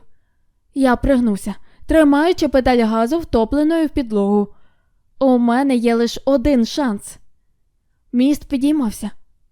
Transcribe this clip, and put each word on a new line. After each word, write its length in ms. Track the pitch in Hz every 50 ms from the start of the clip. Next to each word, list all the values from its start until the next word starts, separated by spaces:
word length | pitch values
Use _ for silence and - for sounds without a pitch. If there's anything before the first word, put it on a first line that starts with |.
| - - - - _ _ _ _ _ _ _ _ _ _ -
Я 220 | 285 262 254 240
пригнувся, 580 | 226 - 254 277 247 247 226 202 190 - - 196 - - - - - -
тримаючи 600 | - 294 320 311 285 285 285 302 349 359 - 311 285
педаль 360 | - 269 247 262 254 240 226
газу 340 | 214 220 226 226 233 302 339
втопленою 680 | 320 - - 233 226 220 285 285 302 302 330 330 320
в 40 | 285
підлогу. 580 | - 302 277 226 214 202 202 196 208 208 202 202 - - - - _ _ _ _ _ _ _ _ _ -
У 200 | 269 269 254 247
мене 380 | 240 233 233 247 285 277 262
є 180 | 240 220 240 233
лише 260 | 226 233 233 - - -
один 400 | 269 269 277 233 294 285 247 226
шанс. 540 | 220 - - 294 247 208 202 - - - - - - - _ _ _ _ _ _ _ _ _ _ _ _ _ _ _ -
Міст 320 | 240 254 277 294 - -
підіймався, 640 | - 285 262 254 285 311 311 262 214 202 - - 208 - - - - _ _ _ _